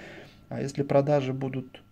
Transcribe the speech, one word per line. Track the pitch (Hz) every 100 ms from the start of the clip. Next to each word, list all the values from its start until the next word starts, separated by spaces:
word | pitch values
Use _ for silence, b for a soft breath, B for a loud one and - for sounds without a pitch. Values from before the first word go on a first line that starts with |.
| B B B B -
А | 120
если | 135 143
продажи | 143 139 139 147 131
будут | 131 135 131 127 - -